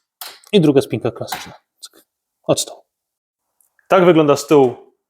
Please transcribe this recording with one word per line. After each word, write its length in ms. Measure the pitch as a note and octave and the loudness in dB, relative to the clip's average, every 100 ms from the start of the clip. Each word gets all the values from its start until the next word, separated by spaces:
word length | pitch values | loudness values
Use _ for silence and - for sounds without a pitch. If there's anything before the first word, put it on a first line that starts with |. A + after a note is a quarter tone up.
| _ - - - _ | _ -20 -20 -20 _
i 80 | C#3+ | 0
druga 200 | D3+ C3+ | 2 0
spinka 300 | - B2+ A#2+ | -2 -6 -8
klasyczna, 420 | - A#2+ - - - _ _ | -10 -14 -14 -16 -20 _ _
cyk, 260 | - _ _ _ _ _ | -20 _ _ _ _ _
od 180 | - C#3+ | -6 -4
stołu. 240 | - - _ _ _ _ _ _ _ _ _ _ - | -6 -14 _ _ _ _ _ _ _ _ _ _ -2
Tak 160 | F#3 | 2
wygląda 320 | F3+ D#3+ D3 C#3 | 4 4 2 0
stół 580 | - D3 B2+ - _ _ | 2 2 2 -2 _ _